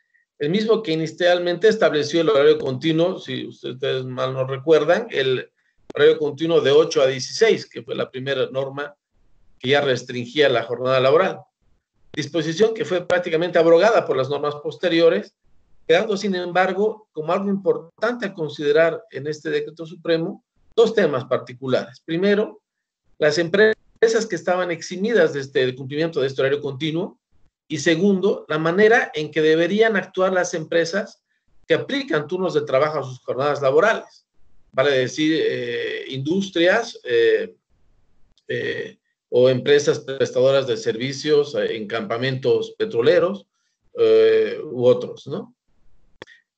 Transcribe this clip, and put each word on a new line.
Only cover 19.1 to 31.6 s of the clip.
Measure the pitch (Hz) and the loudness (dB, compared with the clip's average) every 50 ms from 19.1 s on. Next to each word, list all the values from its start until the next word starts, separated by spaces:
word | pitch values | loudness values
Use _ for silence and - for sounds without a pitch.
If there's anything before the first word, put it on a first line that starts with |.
en | - 131 139 | -14 -10 -8
este | 156 151 151 - 160 | -8 -10 -8 -6 -4
Decreto | 147 147 147 156 160 - 165 | -4 -4 -4 -8 -12 -14 -16
Supremo, | 160 180 - - 165 165 165 165 196 247 - _ _ _ _ _ _ _ | -16 -16 -6 -2 0 0 0 -2 -4 -8 -12 _ _ _ _ _ _ _
dos | 220 233 - 226 | 2 2 4 4
temas | 214 180 151 139 123 123 | 2 2 2 0 -4 -4
particulares. | - 123 113 - - 127 - 135 127 123 104 - - - _ _ | -2 -4 -4 -4 -8 -14 -10 -4 -2 -2 -2 -2 -6 -12 _ _
Primero, | - 165 175 190 202 202 202 226 - - - _ _ _ _ _ _ _ _ _ _ _ - | -6 -4 0 0 2 2 0 -2 -4 -8 -16 _ _ _ _ _ _ _ _ _ _ _ 0
las | 156 151 147 | 0 2 2
empresas | 170 170 165 190 196 214 220 214 - _ _ _ _ 226 233 226 220 202 - | 0 0 0 2 4 4 2 2 -2 _ _ _ _ 2 2 2 0 -2 -4
que | 185 | -6
estaban | 165 - 185 180 185 180 175 | -6 -2 -2 -2 -2 -2 -4
eximidas | 165 165 - - 190 180 196 233 233 196 160 151 | -6 -8 -10 -10 -6 -4 -2 0 2 2 2 2
de | 135 143 | 0 -4
este, | 135 131 - 143 | -8 -4 -2 0
del | 135 131 127 | 0 0 -2
cumplimiento | 135 139 131 147 151 165 165 165 147 | -6 -10 -8 -4 -4 -4 -2 -2 -2
de | 131 | -4
este | 135 131 143 | -2 -2 -2
horario | 135 135 143 143 | -2 0 -2 -2
continuo, | 139 139 135 127 160 156 151 170 208 - - _ _ _ _ _ _ _ _ _ _ - | -4 -8 -8 -6 -6 -4 -4 -4 -6 -8 -10 _ _ _ _ _ _ _ _ _ _ -10
y | 156 143 | -10 -2
segundo, | - 170 160 160 196 208 196 180 185 208 - - - - | 0 0 2 2 2 2 2 2 0 -2 -2 -4 -6 -6
la | 156 156 | -4 -2
manera | 160 165 170 196 214 214 226 262 - - - | 0 0 2 4 4 6 4 4 2 -2 -6
en | 151 156 147 | -8 -8 -4
que | 156 160 | -2 2
deberían | 156 156 160 165 170 170 202 214 226 220 208 | 2 4 4 4 2 2 2 2 2 2 2
actuar | 185 156 - - 185 185 190 | -2 -4 -4 -2 -2 0 0
las | 190 180 170 - | 2 0 -2 -2
empresas | 185 160 156 - 170 165 165 - 190 202 214 - - _ _ _ _ _ _ _ _ _ | -4 -8 -4 -2 0 0 0 0 -4 -6 -6 -8 -14 _ _ _ _ _ _ _ _ _